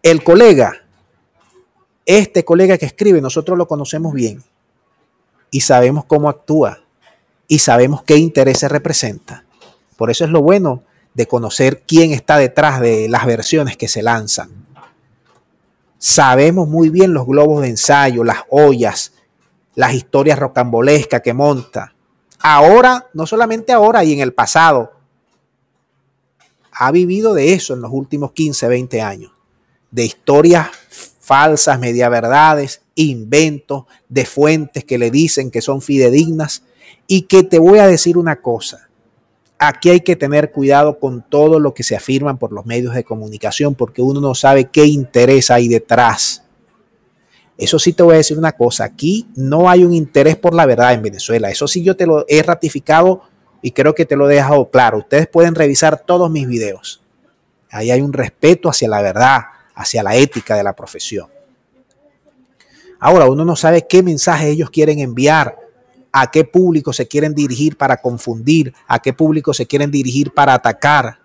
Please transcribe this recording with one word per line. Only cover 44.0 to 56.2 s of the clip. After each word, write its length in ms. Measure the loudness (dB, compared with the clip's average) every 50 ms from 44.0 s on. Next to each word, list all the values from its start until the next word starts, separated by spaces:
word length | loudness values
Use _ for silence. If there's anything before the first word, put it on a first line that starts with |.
uno 180 | -2 -2 -2 -2
no 140 | -4 -4 -4
sabe 340 | 0 2 4 4 4 2 0
qué 160 | 2 4 4
interés 640 | 4 2 0 -6 -2 0 2 4 4 4 2 2 2
hay 180 | 2 2 2 0
detrás. 760 | -2 -2 0 0 0 2 2 0 0 -2 -6 -6 -8 -12 _ _ _ _ _ _ _ _ _ _ _ _ _ _ _ _ _ _ _ _ _ _ _ -10
Eso 200 | -6 -2 -2 0
sí 140 | 0 0
te 100 | 2 4
voy 120 | 4 6 6
a 40 | 4
decir 200 | 2 0 -4 -4
una 140 | -4 -4
cosa, 320 | -2 _ -2 -2 -2 -4 -8
aquí 440 | -10 _ -6 -6 -4 -4 -6 -8 _ -12
no 320 | -8 -6 -2 0 2 4 4
hay 160 | 6 4 4
un 80 | 4
interés 440 | 2 -2 -4 0 _ 2 2 2 0
por 180 | 0 -2 0 2
la 120 | 2 2
verdad 280 | 2 2 2 2 2 2
en 80 | 0
Venezuela, 480 | -4 -10 -10 -12 -8 -4 -2 -2 -2 -2
eso 180 | -2 -6 -6 -4
sí 160 | -4 -2 -2
yo 120 | -2 -2
te 100 | 0 0
lo 180 | 0 0 -2 0
he 160 | 2 0 2
ratificado 800 | 2 0 -4 -4 -4 -8 -8 -8 _ 0 2 4 4 2 0 -2 _ _ _ _ _ _ _ _
y 100 | -14 -8
creo 240 | -4 0 0 0 0
que 100 | 0 -4
te 120 | -2 0
lo 120 | 0 2 2
he 60 | 2
dejado 340 | 2 2 2 2 0 0 2
claro. 280 | 2 2 2 2 0 -4
Ustedes 300 | -6 _ -2 -2 -2 0
pueden 260 | 2 2 2 2 2
revisar 480 | 0 -2 0 0 2 0 0 0 -2 _
todos 240 | -2 0 0